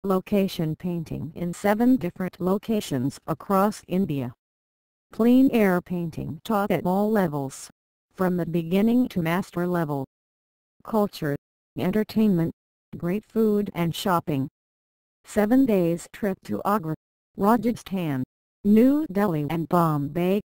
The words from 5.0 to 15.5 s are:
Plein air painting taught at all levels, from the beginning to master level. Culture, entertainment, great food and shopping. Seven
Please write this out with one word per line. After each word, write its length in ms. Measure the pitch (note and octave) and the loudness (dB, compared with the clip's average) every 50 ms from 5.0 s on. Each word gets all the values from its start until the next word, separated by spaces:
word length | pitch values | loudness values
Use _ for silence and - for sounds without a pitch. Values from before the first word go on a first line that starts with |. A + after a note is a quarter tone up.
| _ _ | _ _
Plein 360 | - - A3 A#3+ B3 B3+ C4+ C4+ | -4 0 4 6 6 6 6 6
air 280 | - A#3+ G#3+ F#3+ F3+ F3 | 4 4 4 4 2 0
painting 600 | - - F#3 F3 E3+ E3 - - C#3 C#3+ C#3+ E3 _ | -2 -4 -6 -6 -6 -6 -8 -8 -8 -8 -10 -12 _
taught 260 | - A3 G3+ G3+ G#3 | -4 -2 -2 0 0
at 140 | F#3+ D3 - | -2 -2 0
all 260 | F3 F#3 G3 G#3 G#3+ | 0 0 0 0 2
levels, 600 | A3 G#3 F#3 E3 D3 D3 C#3 C3+ - - - - _ _ _ _ _ _ _ _ | 2 2 0 0 -2 -4 -6 -6 -10 -14 -18 -20 _ _ _ _ _ _ _ _
from 240 | _ - F#3+ F3+ F3+ | _ -2 -2 0 0
the 80 | F3 E3 | -2 -4
beginning 640 | E3+ D#3+ F3 E3 E3 F3+ G3 G#3 A3+ A#3 B3 B3+ - | -2 -2 -4 -2 0 0 2 2 4 2 2 0 0
to 140 | - F#3 | -2 -2
master 420 | E3 D#3+ E3+ F#3 G3 - - E3+ F3 | -2 0 -2 -2 -4 -4 -6 -4 -4
level. 400 | F3+ F3+ E3+ E3 D3 D3 C#3 C3+ _ _ _ _ _ _ _ _ _ _ _ _ _ _ _ | -2 0 -2 -2 -2 -4 -6 -6 _ _ _ _ _ _ _ _ _ _ _ _ _ _ _
Culture, 540 | _ - - A3 G#3 G3 - - E3 D3 C#3 - _ _ _ _ _ _ _ - | _ -4 0 0 0 0 -2 -6 -4 -4 -4 -6 _ _ _ _ _ _ _ -4
entertainment, 760 | A#2+ F3+ F#3 A3 G#3+ - - G#3+ A3 G#3+ F#3+ E3+ E3 D#3+ - _ _ _ _ _ _ _ - - | -4 -2 0 -2 -2 -2 0 2 2 4 4 2 0 -2 -4 _ _ _ _ _ _ _ -14 -8
great 260 | - F3 F3+ G#3+ - | -6 -4 -4 -4 -6
food 460 | _ _ A3 A3+ G#3+ G#3 G#3 G#3 F#3+ | _ _ 0 2 2 2 0 -2 -4
and 220 | - - E3+ E3+ D#3 | -4 -4 -2 -2 -2
shopping. 540 | - - G#3 F3+ E3+ - - D3+ C3+ C3 C3 _ _ _ _ _ _ _ _ _ _ _ _ _ _ _ | -4 -2 0 0 0 0 -2 -2 -2 -2 -4 _ _ _ _ _ _ _ _ _ _ _ _ _ _ _
Seven 400 | - - A3 G#3 G#3 | -4 0 0 2 4